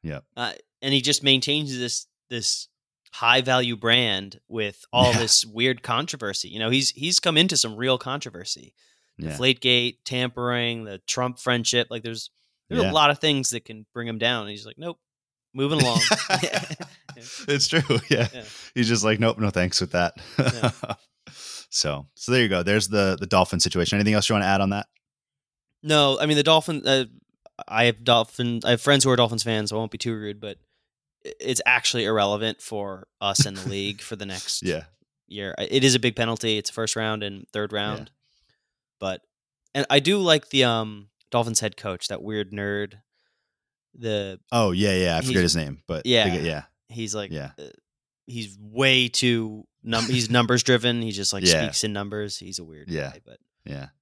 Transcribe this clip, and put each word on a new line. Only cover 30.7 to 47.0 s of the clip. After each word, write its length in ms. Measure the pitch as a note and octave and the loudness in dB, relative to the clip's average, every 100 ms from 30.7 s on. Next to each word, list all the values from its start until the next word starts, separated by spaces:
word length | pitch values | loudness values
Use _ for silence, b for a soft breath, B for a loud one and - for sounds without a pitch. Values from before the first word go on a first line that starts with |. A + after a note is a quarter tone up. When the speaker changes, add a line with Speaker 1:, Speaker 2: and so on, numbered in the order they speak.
| _ _ _ _ _ | _ _ _ _ _
Speaker 2:
i-, 80 | - - | -16 -8
it's 220 | - B2+ A#2+ | -2 0 2
actually 380 | B2 - A#2+ G#2 | 2 2 0 0
irrelevant 540 | A2 G2+ G#2 A2 - | 2 2 0 -4 -6
for 480 | - G#2+ G2+ F#2+ G2 _ | -10 -10 -8 -12 -18 _
us 240 | G2+ G2 G#2 | -4 0 0
in 80 | |
the 160 | G2 F#2+ | -2 -8
Speaker 1:
<laughs> 0 | |
Speaker 2:
league 320 | G2 G2 G#2 | -6 -6 -8
for 140 | - G#2 | -12 -12
the 100 | G2+ | -10
next 380 | F2 - - | -10 -8 -6
Speaker 1:
Yeah. 220 | F#2 D#2+ D2+ _ _ _ _ | -4 -4 -8 _ _ _ _
Speaker 2:
year. 260 | G2+ G2 - | -12 -10 -8
I, 80 | - | -2
it 140 | C3+ | 2
is 100 | C3+ | 4
a 60 | B2+ | 4
big 160 | B2 A2 | 0 -2
penalty. 420 | A#2 A2+ A#2 G#2+ | -4 -2 -2 -2
It's 140 | - | -4
a 20 | |
first 220 | - A2 - | -6 -4 -4
round 260 | A2 A2 | -4 -4
and 240 | G#2 G2 - | -8 -12 -10
third 180 | G#2+ G#2 | -6 -4
Speaker 1:
Yeah. 60 | G#2 | -4
Speaker 2:
round. 280 | G#2 G#2+ - _ _ _ _ _ _ _ _ _ | -4 -6 -10 _ _ _ _ _ _ _ _ _
But, 220 | F#2+ F#2 _ _ _ _ _ C#3 | -6 -6 _ _ _ _ _ -4
and 100 | - | 2
I 80 | C#3+ | 2
do 180 | C#3 G3+ | 2 2
like 320 | F3+ D#3 - | 4 2 2
the, 140 | C#3 | 2
um, 460 | B2 A2+ A2 G#2 G2+ _ _ | 2 2 -4 -10 -20 _ _
Dolphins 300 | B2 A#2 A2 | -2 0 -2
head 180 | A2 - | -2 -6
coach, 300 | G#2 F2+ - | -8 -6 -8
that 160 | G2+ | -8
weird 280 | G#2 G#2+ G2 | -6 -6 -6
nerd. 420 | G#2 G2+ G2+ G#2 G#2 _ _ _ _ _ _ _ _ _ | -6 -4 -4 -6 -12 _ _ _ _ _ _ _ _ _
The 460 | - A#2 G#2 G2 F#2 _ | -10 -4 -4 -4 -12 _
Speaker 1:
Oh, 200 | B2 G#2+ | 2 2
yeah, 220 | F2+ G#2 F#2 | 4 2 4
yeah. 200 | F2+ E2 | 2 2
I 20 | |
Speaker 2:
he's 80 | C3 | 2
Speaker 1:
forget 160 | A2+ | 2
his 120 | F2 E2 | 4 2
name, 280 | D2+ C#2+ - | -2 -10 -8
but 200 | D#2+ B2 | -6 0
Speaker 2:
Yeah. 160 | A#2+ G#2 | 2 2
Speaker 1:
they 40 | F2 | 0
get, 60 | E2 | -2
yeah. 180 | D2+ - _ _ | -4 -10 _ _
Speaker 2:
He's 260 | A#2 | -10